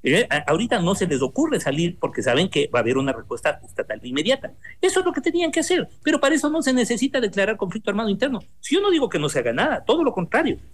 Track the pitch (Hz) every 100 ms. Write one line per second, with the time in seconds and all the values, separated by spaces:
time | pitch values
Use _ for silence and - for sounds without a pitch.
0 | 127 165 240 147 147 160 233 - 170 196
1 | 180 135 131 - 320 233 147 143 170 175
2 | - - 117 123 190 151 139 120 113 131
3 | 139 127 - 120 151 147 - - 120 110
4 | 123 135 175 269 - - - - 370 381
5 | 359 - 339 339 330 330 311 359 - -
6 | 294 294 277 311 294 311 269 254 226 233
7 | 269 262 214 196 196 208 190 220 214 202
8 | 226 196 277 226 - - - 339 403 330
9 | 233 170 147 139 117 127 269 233 - 311
10 | 285 - 165 254 320 - -